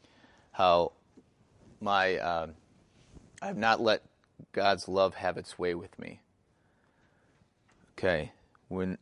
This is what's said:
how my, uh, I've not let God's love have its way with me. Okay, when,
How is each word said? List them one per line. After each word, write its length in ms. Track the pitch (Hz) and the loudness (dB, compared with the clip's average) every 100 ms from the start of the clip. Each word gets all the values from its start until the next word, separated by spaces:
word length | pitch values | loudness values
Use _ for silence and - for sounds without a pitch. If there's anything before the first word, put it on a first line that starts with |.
| _ _ - _ _ | _ _ -20 _ _
how 400 | - 92 87 85 _ _ - _ _ _ _ - - | 2 4 6 4 _ _ -20 _ _ _ _ -20 -8
my, 380 | 104 98 95 87 | 0 2 2 0
uh, 300 | 85 85 80 80 _ _ _ _ _ - - - | -2 -4 -6 -14 _ _ _ _ _ -20 -20 -12
I've 140 | 196 175 | -10 -2
not 240 | 113 113 | 0 2
let 240 | 113 101 _ _ _ _ - | 2 0 _ _ _ _ -10
God's 380 | - 101 95 - | 0 2 0 0
love 260 | 95 95 - | 2 2 2
have 220 | 92 85 | -4 -4
its 200 | - - | -10 -6
way 160 | 90 | -4
with 240 | 87 92 - | -4 -8 -16
me. 220 | 85 87 _ _ _ _ _ _ _ _ _ _ _ _ _ _ _ _ _ - | -16 -16 _ _ _ _ _ _ _ _ _ _ _ _ _ _ _ _ _ -4
Okay, 360 | 95 82 73 - _ _ - | 0 0 -2 -12 _ _ -10
when, 300 | 92 92 92 | -6 -4 -6